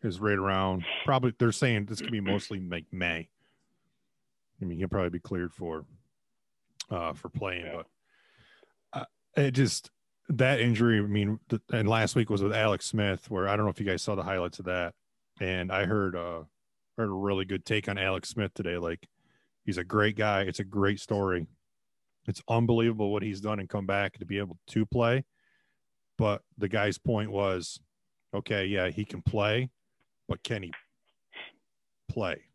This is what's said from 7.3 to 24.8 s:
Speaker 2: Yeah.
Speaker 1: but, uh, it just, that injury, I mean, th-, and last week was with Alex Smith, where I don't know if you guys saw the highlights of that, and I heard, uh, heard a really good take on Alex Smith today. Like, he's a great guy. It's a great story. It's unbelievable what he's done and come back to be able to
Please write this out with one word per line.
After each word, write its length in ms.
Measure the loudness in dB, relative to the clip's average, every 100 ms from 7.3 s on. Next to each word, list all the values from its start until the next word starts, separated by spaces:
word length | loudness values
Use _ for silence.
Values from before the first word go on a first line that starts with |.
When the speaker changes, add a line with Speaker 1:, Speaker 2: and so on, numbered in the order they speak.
| -6 -6 -6 -8
Speaker 2:
Yeah. 160 | -10 -12 _ _ _ _ _ _ -20 _ _ _
Speaker 1:
but, 80 | -10
uh, 40 | -10 _ _ 2
it 100 | 2
just, 400 | 4 2 2 -10 _ _ _ -4
that 300 | 2 4 4
injury, 380 | 4 6 6 6
I 20 |
mean, 360 | 4 2 2 -2 _
th-, 120 | -6 _
and 160 | 0 4
last 280 | 4 4 2
week 140 | 2
was 100 | 2
with 100 | 2
Alex 320 | 2 2 2 0
Smith, 420 | 0 0 0 -4
where 160 | -2 0
I 80 | 2
don't 100 | 0
know 60 |
if 80 | 0
you 60 | -2
guys 160 | -2
saw 140 | -2 -4
the 80 |
highlights 360 | -2 -2 -2 -6
of 60 | -4
that, 280 | -2 -2 -8 _ _ _ _
and 320 | -2 -2 0
I 140 | 0 2
heard, 300 | 2 0 -2
uh, 280 | -6 -8 -12 _ _ _ _ -4
heard 100 | -4
a 40 |
really 320 | -2 0 0 -2
good 200 | -4 0
take 220 | -2 0
on 100 | -2
Alex 300 | 0 -2 -4
Smith 260 | -4 -4
today. 240 | -4 -4 -2
Like, 300 | -4 -6 -10 _ _ _ _ _ -6
he's 120 | -4
a 80 | 0
great 320 | 2 2 2
guy. 240 | 2 2
It's 180 | 0 -4
a 60 | -4
great 340 | 0 2 0
story. 480 | -2 0 2 0 -2 _ _ _ _ _ _ _ -8
It's 160 | -8 0
unbelievable 640 | 2 4 6 4 2 0
what 100 | 0
he's 160 | -2 -4
done 220 | -4 -4
and 80 | -4
come 160 | -4 0
back 320 | 0 0 -4
to 60 | -6
be 120 | -4
able 200 | -4 -8 -2
to 180 | 0